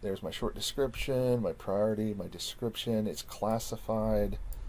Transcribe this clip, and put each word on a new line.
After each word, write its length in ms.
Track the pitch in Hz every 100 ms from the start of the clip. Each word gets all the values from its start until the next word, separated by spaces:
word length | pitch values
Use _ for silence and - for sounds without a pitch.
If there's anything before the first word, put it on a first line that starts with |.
there's 200 | 104 95
my 80 | 92
short 220 | - -
description, 840 | - - - 135 127 - 131 127 123
my 120 | 98
priority, 600 | 80 - 98 107 107 110
my 140 | 101 87
description. 800 | 87 - - 117 - - 110 107
It's 160 | 82
classified 1120 | - - 104 113 - 113 - 110 110 107 104 - - -